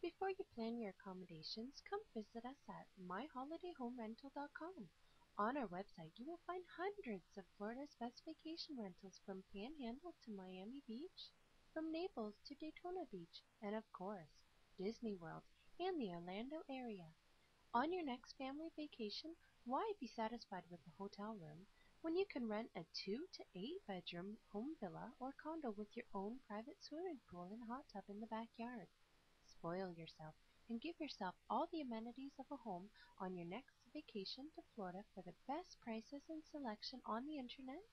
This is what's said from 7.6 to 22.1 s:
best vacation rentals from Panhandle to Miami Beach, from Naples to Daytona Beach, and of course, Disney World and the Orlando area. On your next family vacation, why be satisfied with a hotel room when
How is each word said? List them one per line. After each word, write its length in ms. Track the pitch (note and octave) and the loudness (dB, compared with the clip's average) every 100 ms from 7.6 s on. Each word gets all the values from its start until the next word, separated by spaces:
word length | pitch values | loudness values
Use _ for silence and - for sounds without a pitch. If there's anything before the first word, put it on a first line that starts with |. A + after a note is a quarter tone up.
| G3+ A#3+ D4 - | -2 0 -4 -2
best 320 | A#3 C4 - | -2 -2 -8
vacation 480 | D#4+ D#4 E4 - C#4+ | -6 -4 -4 -2 -2
rentals 480 | G3+ F3+ F#3+ - | -2 -4 -12 -12
from 240 | - F#3+ F#3+ G3 | -6 -4 -4 -4
Panhandle 580 | G#3+ D#4 A#3+ B3 F4 E4 - | -4 -2 -2 -2 -6 -8 -6
to 80 | G3+ | -4
Miami 480 | F#3 F#3 G3 C4+ | -4 -6 -4 -6
Beach, 480 | - A3+ F4 - - - - - - | -4 -4 -4 -6 -12 -12 -20 -20 -4
from 240 | - D#4+ D#4+ | 0 2 2
Naples 400 | F#4 - G#3+ G3+ | 2 2 0 0
to 160 | - C#4+ | -10 -6
Daytona 480 | D#4 - F4 F#4 D#4+ | -6 -4 -2 0 0
Beach, 320 | F#3+ E3+ - - - | -4 -6 -10 -14 -4
and 80 | G#3 | 0
of 140 | G#3+ G#3+ - | 0 0 -4
course, 400 | F#3 G#3+ D#3 - - - - - | -2 -2 -6 -16 -20 -20 -20 0
Disney 400 | F#3+ A#3 A#3 G3 | 2 2 2 0
World 320 | E3 D#3+ - - - - | -2 -4 -8 -18 -18 0
and 160 | F4+ F4+ | 4 4
the 160 | A3 | 4
Orlando 480 | F3 F3 F#3+ B3+ D#4 - | 2 0 0 0 -2 -2
area. 400 | C4 B3 G3+ E3 E3 - - - - - | -2 0 -2 -6 -12 -20 -20 -20 -20 4
On 220 | A#3 D4 F#4 | 6 8 6
your 80 | |
next 320 | D#4 B3 - - | 4 0 -2 -4
family 320 | C4 C#4+ E4 D#4+ | -2 -2 -4 -2
vacation, 560 | D4 - G#3+ G#3 D#4 E4 - - | -4 0 0 0 -4 -8 -14 -12
why 240 | - C4 A4 G4+ | 2 4 6 2
be 80 | A#3 | -2
satisfied 560 | - A3 A#3 - F#3 F3 | 2 2 2 -2 -4 -4
with 140 | F3 | -10
a 140 | - - | -10 -4
hotel 400 | G3 - G#3 A3 | -4 0 -2 -2
room 240 | D#3+ D3+ G3 - - - | -6 -10 -14 -18 -20 -2
when 100 | E4 | 4